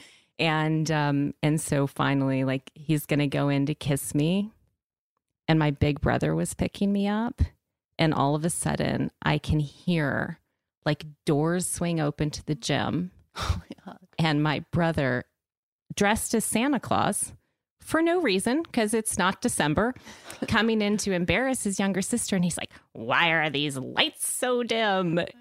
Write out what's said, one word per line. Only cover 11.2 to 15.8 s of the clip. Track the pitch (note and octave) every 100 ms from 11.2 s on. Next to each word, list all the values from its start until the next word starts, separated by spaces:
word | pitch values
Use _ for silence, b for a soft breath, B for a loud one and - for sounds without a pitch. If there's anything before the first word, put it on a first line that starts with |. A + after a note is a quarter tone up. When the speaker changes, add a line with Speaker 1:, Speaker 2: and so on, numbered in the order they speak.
| -
Speaker 1:
doors | C#3+ D#3+ F3+ F3
swing | - F3 E3
open | D3 - D3+
to | - -
the |
gym. | D3+ - C3 - D3+ F3+ -
Speaker 2:
<laughs> | _ -
Oh | - F3+
my | - - F#3
God. | F3+ F#3 -
Speaker 1:
And | D#3+ D3
my | D3+ C3+ -
brother, | F3 E3 D#3+ C3 B2 - _ _ _ _ _